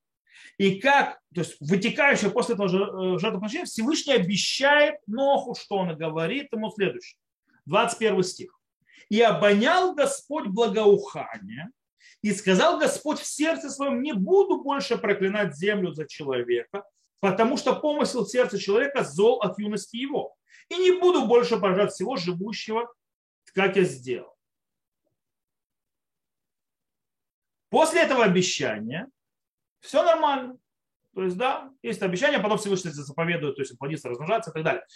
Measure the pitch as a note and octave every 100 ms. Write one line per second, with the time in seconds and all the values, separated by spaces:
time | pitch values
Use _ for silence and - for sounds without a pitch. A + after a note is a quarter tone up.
0 | _ _ _ - - - G3 G3 C4+ C#4
1 | - - _ F3 D#3 - C#3+ F#3+ A3+ -
2 | C#4+ A#3 G3+ B3 A#3 G#3+ G3 F#3 G3+ F#3
3 | F#3 F3+ G#3+ F#3+ G#3 C#4+ D4 - A3 D#4+
4 | - B3 F3 G3+ - - C#4 D4 D4 D4+
5 | - A3 C#4 C#4 B3+ - - G3+ F3+ D#3
6 | D#3+ D#3+ E3 C4 C#4 A3 G#3+ - F#3 -
7 | - - _ _ _ _ - F#3 A#3 -
8 | A3 F#3+ F3+ - - _ _ _ _ _
9 | _ G#3 A3+ E3 G3+ G3+ B3+ F4+ F#4 D4+
10 | C4+ - - D4+ B3 F#3+ A3+ G3 G#3 G3+
11 | - D#3 A#2 A2 G2 A#2 F3+ - _ _
12 | _ _ G#3 F#3+ - F#3 D4+ D#4+ D4 -
13 | D4+ D4+ - - D#4 D#4+ D4 - C#4 A#3+
14 | C#4+ A3 G3 F#4+ F#4+ C#4+ C4 C#4 - A#3
15 | G#3 F#3+ F#3+ G#3 G3 C#3 G3 G#3 F3+ D3
16 | D3 - C#3+ B2+ A#2+ A#2+ - G3 - _
17 | _ _ F#3+ F#3 A3+ C4 - - D4+ D4
18 | C4+ B3+ F#3+ B3 A#3 G3+ - G#3 C#4 C4+
19 | C#3+ C#3+ G#3+ B3 G3 - G#3 G#3+ - A#3
20 | C#4 C4+ - - _ - _ F4 F#4 F4+
21 | F4+ F4 A3 A#3+ - A3 F#3+ F#3 G3 -
22 | G3 C4 E3+ F3 G3+ G#3+ - A3 A#3+ _
23 | _ _ _ _ _ - F#3 F#3+ E3+ C3
24 | B2 A#2+ - _ _ _ _ _ _ _
25 | _ _ _ _ _ _ _ _ _ _
26 | _ _ _ _ _ _ _ _ _ _
27 | _ _ _ _ _ _ _ B3 D#4+ E4
28 | D#4 C4 G#3+ F3+ F3+ - B2+ G#2+ A2 D3+
29 | C4+ _ _ _ _ _ _ _ - C#4+
30 | F4 D#4+ D4+ C4+ B3+ B3+ _ _ _ _
31 | _ - F#3+ F3+ B3+ C4+ C#4 _ A#3 G#3
32 | F#3+ F3+ C#4+ C#4 G3+ G#3 G3+ F#3 F3 C#3+
33 | C#3 D3+ E3 E3+ D3 C3 C3 A#2+ C#3+ D#3
34 | B2 A#2+ D#3 A3 A3 D#3+ D#3 B2+ -